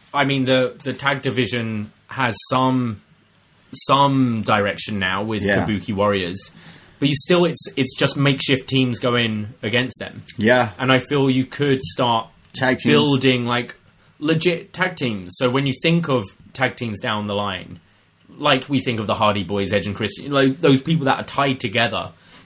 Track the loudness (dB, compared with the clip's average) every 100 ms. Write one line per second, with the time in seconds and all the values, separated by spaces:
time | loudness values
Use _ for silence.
0 | _ -2 0 0 2 2 2 -4 -8 -4
1 | -2 -2 -2 0 -2 -2 -4 -6 -8 -12
2 | _ -4 -2 -2 -2 0 2 2 0 -6
3 | -12 _ _ _ _ _ _ -4 2 4
4 | 4 4 2 0 0 2 2 -2 -6 -4
5 | -2 -2 -2 -2 0 0 0 -2 -4 0
6 | 0 0 -2 -6 -10 -14 -20 -20 -20 -4
7 | 0 0 2 4 4 0 -4 -2 -2 0
8 | 0 2 2 2 0 0 0 0 0 0
9 | 0 0 0 -2 -6 -8 -2 -2 -2 -4
10 | -8 -12 -14 -2 4 4 2 -2 2 2
11 | 2 0 2 2 -2 -2 0 0 0 0
12 | 2 0 -2 -12 _ -2 0 2 4 4
13 | 4 4 4 2 0 -4 -4 -12 _ _
14 | _ _ 0 2 2 -2 -6 -4 -4 -2
15 | -4 -4 -6 -2 0 0 -2 -2 0 2
16 | 2 -2 -2 -10 -18 -4 -2 -2 -6 -4
17 | -4 -4 -2 -4 -4 -6 -10 -18 _ _
18 | _ _ _ -4 0 0 0 -2 0 -2
19 | -2 0 2 0 -2 -2 0 0 -2 -4
20 | -4 -6 -2 2 2 4 4 4 4 0
21 | 2 -2 -2 -2 -2 -2 -2 0 0 -2
22 | -8 -12 -20 -20